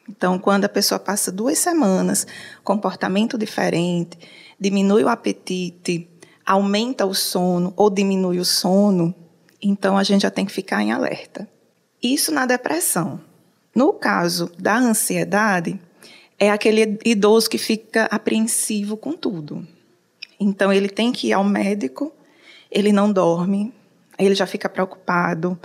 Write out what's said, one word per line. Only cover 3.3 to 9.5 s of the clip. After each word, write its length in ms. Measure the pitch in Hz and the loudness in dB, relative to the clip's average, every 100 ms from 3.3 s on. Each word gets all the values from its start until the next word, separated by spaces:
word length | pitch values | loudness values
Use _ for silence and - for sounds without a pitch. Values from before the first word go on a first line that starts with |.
| 240 | -2
diferente, 800 | 214 - 180 175 175 175 170 - - - - _ | -6 -2 -2 0 0 -2 -4 -10 -20 -20 -20 _
diminui 460 | 196 196 196 208 | -2 0 4 4
o 60 | 262 | 2
apetite, 1000 | 233 - - - 185 180 175 - 170 165 _ - _ - | 0 -2 -6 -6 -6 -6 -8 -6 -6 -6 _ -20 _ 0
aumenta 600 | 196 202 202 240 262 196 | 0 2 0 -2 -2 -2
o 80 | |
sono 600 | 190 - 196 180 180 180 - | -2 -2 0 0 0 -2 2
ou 140 | 208 | 2
diminui 500 | 196 196 190 185 180 | 2 0 2 0 0
o 60 | 175 | 0
sono, 680 | - 180 190 208 185 170 180 - _ _ | 0 2 4 4 4 2 -2 -14 _ _